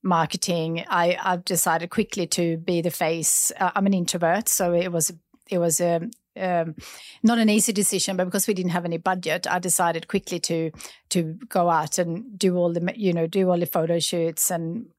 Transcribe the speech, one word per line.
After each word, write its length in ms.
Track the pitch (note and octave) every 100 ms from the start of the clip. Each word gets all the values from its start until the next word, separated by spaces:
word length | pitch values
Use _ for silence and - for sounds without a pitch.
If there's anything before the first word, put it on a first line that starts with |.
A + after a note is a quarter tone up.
marketing. 840 | F#3+ E3+ D#3+ F3+ - E3+ D#3+ E3 -
I, 280 | F3+ E3+ F3+
I've 220 | G3 F3+ -
decided 440 | F3 - E3 F3
quickly 340 | - G#3 G#3 E3+
to 300 | - E3+ E3
be 240 | E3 F3
the 80 | E3+
face. 600 | - D#3+ E3 D#3 - - -
Uh, 120 | F#3 G3+
I'm 100 | G3
an 80 |
introvert, 560 | F#3+ F3 F3 E3+ F#3 A3+
so 240 | - F3+
it 180 | F3 F3+
was, 200 | E3+ D#3 E3+ _ _ -
it 100 | F#3
was, 200 | E3+ E3
um, 280 | F3 E3+ E3+ - _ -
um, 400 | F#3+ F3 E3 D#3 - - - -
not 140 | A3+ A#3
an 100 | A3
easy 240 | G#3 G#3
decision, 440 | G3+ G3+ F#3+ - F#3+
but 80 | F#3
because 220 | G3+ -
we 60 | F#3+
didn't 160 | F3+
have 140 | F3 F3
any 120 | E3
budget, 480 | F3 F#3 F3 F3 -
I 120 | F3+
decided 480 | F3+ - E3+ E3 -
quickly 320 | G3 - F3
to, 300 | - E3 D#3+ - - - -
to 280 | F3+ D#3+ F3 B3
go 220 | F#3+ F3
out 280 | E3 D3+ -
and 380 | F3 E3 C4 G3+
do 180 | F#3+ F3+
all 180 | F3
the, 180 | E3+ F3 -
you 180 | G3+
know, 140 | E3+ E3
do 220 | F#3+ F#3
all 100 | F3
the 60 | F3
photo 320 | F3 E3 E3+
shoots 500 | D#3 F3 E3 E3 -
and, 360 | F3 E3 F3 F3